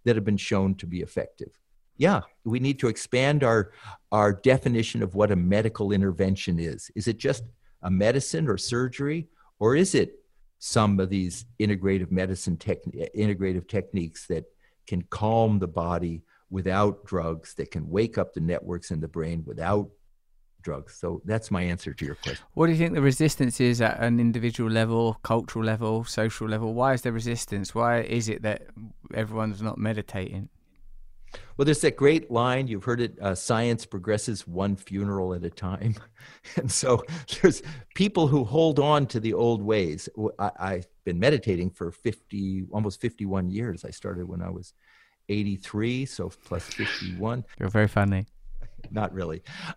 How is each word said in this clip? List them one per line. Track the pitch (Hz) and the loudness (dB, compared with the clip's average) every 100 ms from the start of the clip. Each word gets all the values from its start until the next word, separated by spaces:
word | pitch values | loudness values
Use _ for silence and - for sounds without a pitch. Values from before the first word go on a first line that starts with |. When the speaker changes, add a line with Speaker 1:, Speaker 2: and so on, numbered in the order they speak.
Speaker 1:
that | 117 | 2
have | 110 | 2
been | 104 98 | 2 0
shown | - 101 95 92 | 0 2 2 0
to | 85 | -4
be | 87 | -6
effective. | 87 - - - - _ _ _ _ - | -4 -4 -6 -10 -16 _ _ _ _ 2
Yeah, | 170 147 - _ | 2 2 -2 _
we | 113 123 | -2 0
need | 135 135 | 0 2
to | 120 | 0
expand | - - 127 135 147 | -2 0 2 4 4
our, | 123 113 92 - - - - | 6 4 2 -6 -18 -16 0
our | 104 104 | 4 4
definition | 98 127 131 127 113 113 117 | 6 6 6 4 0 0 -2
of | 92 95 | -2 2
what | 104 | 4
a | 92 | 4
medical | 90 104 110 - 101 | 4 4 2 0 0
intervention | 98 98 87 95 92 - 82 | 2 2 2 0 0 0 -2
is. | 82 - - | -2 -6 -10
Is | 107 117 | -4 -2
it | 113 | 0
just | 143 139 117 - _ - | -2 -2 -6 -16 _ -8
a | 92 | 0
medicine | 95 107 135 - 160 147 | 2 4 2 0 -2 0
or | 92 | 0
surgery, | - 120 127 131 143 165 - _ _ - | -2 -2 -2 -2 -4 -4 -8 _ _ 0
or | 110 147 | 4 4
is | 185 | 4
it | 123 - - _ _ _ - | 4 2 -2 _ _ _ -14
some | - 117 104 98 | 0 4 6 4
of | 92 | 2
these | 98 90 - - - | 0 -2 -4 -10 -2
integrative | 107 95 98 98 90 | 0 2 2 2 2
medicine | 92 95 92 92 82 | 0 0 -2 -4 -4
tech-, | 101 - - 69 - | -2 -4 -4 -8 -6
integrative | 107 107 95 95 90 - | 0 0 0 -2 -2 -4
techniques | 101 - 95 82 - - | -6 -4 -4 -4 -8 -6
that | 80 - _ _ _ - | -6 -6 _ _ _ -6
can | 90 - | -6 -4
calm | - 107 113 113 104 | -2 2 4 4 2
the | 87 | 0
body | 85 85 87 85 82 - _ - | -2 -2 -2 -2 -6 -12 _ -8
without | 95 92 95 104 98 | -4 0 2 2 0
drugs, | - 90 82 80 - | -4 -4 -2 -6 -10
that | - - | -10 -8
can | 82 78 | -6 -2
wake | 95 113 107 | 0 0 -2
up | - | -4
the | - | -2
networks | 82 82 90 87 - | -2 -2 -4 -8 -6
in | 80 | -6
the | 78 | -6
brain | 82 80 82 | -6 -4 -6
without | 76 55 87 104 101 _ _ _ _ _ _ _ | -8 -6 0 0 -2 _ _ _ _ _ _ _
drugs? | 85 69 62 - | -8 -8 -10 -8
So | 87 82 92 | -6 -6 -4
that's | 110 - | -4 -2
my | 92 | -2
answer | 87 87 78 | -2 -4 -6
to | - 71 | -8 -8
your | |
question. | - 65 - - | -8 -10 -10 -6
Speaker 2:
What | 156 165 | 0 2
do | |
you | 160 | 4
think | 170 | 2
the | 156 | 4
resistance | 139 127 156 - 127 - | 4 4 2 2 0 2
is | 123 120 | 2 4
at | 113 - | 2 2
an | 117 117 | 2 4
individual | 117 113 117 113 113 | 2 2 -2 0 0
level, | 113 113 113 113 - | 2 2 2 0 -2
cultural | - 113 - 113 110 | 0 0 0 -2 0
level, | 110 110 110 | 0 0 -2
social | 113 - 110 - 110 | -2 -2 -2 -2 -4
level? | 107 113 | -2 -2
Why | 117 135 | 2 2
is | 123 | 2
there | 123 | 0
resistance? | 113 120 117 - 101 92 | -2 -2 -4 -4 -4 -4
Why | 110 117 117 | 0 2 2
is | - 117 110 | 2 -2 -2
it | - | -2
that | 107 - - - 110 - - | -2 -4 -8 -18 -18 -18 -8
everyone's | 113 110 110 107 101 | -4 -4 -2 -2 -2
not | 110 - | -4 -2
meditating? | 107 107 - 98 95 95 - _ _ - - - - - - - - - | -2 -2 -6 -6 -6 -8 -12 _ _ -20 -20 -18 -18 -20 -18 -18 -8 0
Speaker 1:
Well, | |
there's | 143 147 | 2 4
that | 156 - | 2 6
great | 143 160 - | 4 4 2
line, | 117 127 131 127 | 0 2 0 -2
you've | 101 | -4
heard | 120 120 | -2 0
it, | 117 - | -2 -2
uh, | 98 | -2
"Science | 92 - 113 120 113 | -2 0 2 2 0
progresses | - 95 95 104 - 101 - | -4 -6 -2 -2 -2 -8 -6
one | 87 101 98 | -2 0 -2
funeral | - 98 101 98 92 | -4 -4 -2 -2 -2
at | 87 | -4
a | 85 | -6
time." | - 92 95 113 104 | -6 -6 -4 -2 -4
<laughs> | - _ - - - 175 | -8 _ -20 -20 -10 -6
And | 127 | -2
so | - 131 120 - 165 - - | 0 4 2 2 -12 -10 4
there's | 180 - 156 143 - | 4 4 -6 -16 -8
people | - 208 180 147 | 0 2 4 4
who | 147 | 4
hold | 107 156 160 143 | 2 4 4 4
on | 147 147 135 | 4 4 2
to | 117 | -2
the | 113 | 0
old | 104 117 110 | 2 4 2
ways. | 101 107 85 80 - | 2 2 2 -2 -8
W-, | 110 107 - | -4 -4 -2
I, | 101 - | -4 -4
I've | 95 90 - _ | -4 -4 -6 _
been | 92 87 | -4 2
meditating | 131 143 107 87 90 | 4 4 2 0 0
for | - 85 | -4 -8
fifty, | - 113 - - 101 95 95 92 | -4 -6 -6 -8 -6 -4 -4 -4
almost | 104 104 - | -4 -4 -4
fifty-one | 117 - 98 95 90 | -6 -6 -4 -2 -2
years. | 101 120 87 | -4 -6 -8
I | - | -12
started | - 95 90 90 | -12 -10 -8 -8
when | 87 | -8
I | 87 | -8
was | 90 - _ _ _ _ _ - | -10 -14 _ _ _ _ _ -4
eighty-three, | 104 101 98 - 104 117 127 135 | -2 -2 -4 -4 -2 -2 -2 -6
so | - 87 - | -8 -10 -10
plus | - 90 - | -8 -8 -8
fifty-one. | - 92 - 92 90 110 123 - - | -6 -6 -6 -8 -6 -4 -4 -8 -6
Speaker 2:
You're | 95 | -6
very | 107 104 | 0 0
funny. | 104 101 95 107 - - - - - - | 2 0 0 -4 -12 -12 -10 -10 -12 -8
Speaker 1:
Not | 110 98 | -4 -4
really. | 92 82 85 - - 165 | -4 -6 -6 -10 -14 -12